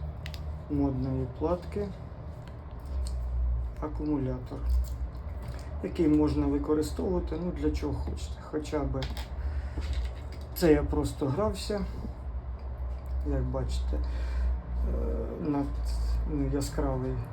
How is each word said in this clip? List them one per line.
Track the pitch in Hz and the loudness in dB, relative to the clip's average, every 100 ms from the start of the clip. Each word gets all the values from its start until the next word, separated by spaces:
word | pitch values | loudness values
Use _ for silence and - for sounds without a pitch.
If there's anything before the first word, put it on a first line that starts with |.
| - - - - - - - | -6 -6 -8 -6 -6 -6 -2
модної | 143 139 127 131 131 120 - | 2 4 2 0 0 -2 0
платки | 156 175 - 202 202 - - - - - - - - - - - - - - - - - - - | 0 0 -2 -4 -4 -6 -10 -10 -10 -10 -10 -10 -10 -10 -4 -2 -2 -2 0 2 2 2 0 -4
акумулятор, | 151 - 151 143 127 127 - 139 - - - - - - - - - - - - | -4 -2 0 2 2 -2 -4 -4 2 4 2 -2 -4 -6 -8 -6 -6 -8 -6 -4
який | - - 156 | -2 4 6
можна | 151 151 139 143 | 8 6 6 4
використовувати, | 143 151 151 151 - 202 180 - 160 175 | 2 4 2 2 0 0 2 0 -2 -2
ну, | |
для | 170 151 | 0 0
чого | 151 151 | 0 0
хочете. | 120 - - - - - | -2 -2 -4 -6 -8 -6
Хоча | 156 - 151 | -6 -2 -2
б | 135 131 135 - - - - - - - - - - - - - - - | 0 -2 -2 -4 -6 -4 -4 -2 -4 -4 -2 -2 -2 -4 -8 -8 -8 4
це | 170 | 8
я | 147 | 8
просто | 135 151 139 - 139 | 6 2 0 0 0
грався, | 151 214 202 - 202 185 - - - - - - - - - - - - - 143 | 2 0 0 -2 -2 -2 -4 -6 -6 -6 -6 -6 -8 -8 -6 -6 -6 -2 0 2
як | 139 | 2
бачите, | 127 131 120 - - - | 2 0 0 0 0 0
е, | - - - - - - - - 117 117 113 113 113 - 156 | 0 0 0 2 2 2 0 0 2 2 0 0 -2 -2 0
над-, | 143 139 - - - - - - | 2 0 0 0 0 2 2 2
ну, | 147 135 | 2 2
яскравий | 139 - - 143 131 131 123 - | 2 0 2 2 2 0 -2 -4